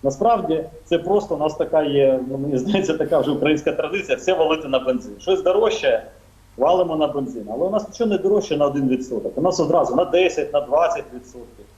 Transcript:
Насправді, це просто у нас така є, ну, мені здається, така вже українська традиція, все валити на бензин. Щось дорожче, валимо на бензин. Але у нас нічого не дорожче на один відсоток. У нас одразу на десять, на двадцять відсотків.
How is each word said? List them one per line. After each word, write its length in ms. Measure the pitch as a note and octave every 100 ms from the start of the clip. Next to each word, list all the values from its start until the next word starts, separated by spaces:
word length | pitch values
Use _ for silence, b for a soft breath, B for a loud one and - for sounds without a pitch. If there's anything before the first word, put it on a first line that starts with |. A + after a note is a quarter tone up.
Насправді, 600 | C#3 C3+ A3 A#3 F3 D#3+ - -
це 140 | - E3+
просто 360 | E3 G3+ G3+
у 40 | D#3
нас 160 | D#3
така 280 | D3+ D#3+ D#3+
є, 380 | D3 C#3 C3+ C3 B2
ну, 80 | C3+
мені 200 | C#3 C3+
здається, 360 | B2+ G#3 E3
така 240 | D#3+ D#3 D#3+
вже 120 | C3
українська 420 | D3 D3 D#3 D#3
традиція, 440 | D#3 D3+ F#3+ - B2+
все 180 | -
валити 340 | F3 D#3 D#3 D3
на 100 | C3
бензин. 340 | B2+ B2 G#2 G2+
Щось 220 | - F#3+
дорожче, 600 | F3+ F#3+ A3 - C#3+ A2+ - - _ _ _ -
валимо 400 | C3+ F3+ F3 D#3
на 100 | D3
бензин. 400 | C#3+ C3 A#2+ G#2
Але 160 | A#2 F3
у 40 |
нас 180 | G#3 G#3
нічого 220 | - A3+
не 80 | G3
дорожче 380 | G3 G#3 G3+ D3
на 100 | C#3+
один 220 | C#3+ C3+
відсоток. 500 | B2+ - A#2 - -
У 20 |
нас 200 | E3+ F3+
одразу 360 | - F#3 C#3+ C3
на 80 |
десять, 480 | F3 F3 F#3 D#3 C#3+
на 80 | D3
двадцять 540 | C#3+ D3 E3+ - -
відсотків. 500 | B2 - B2+ A2 - G2+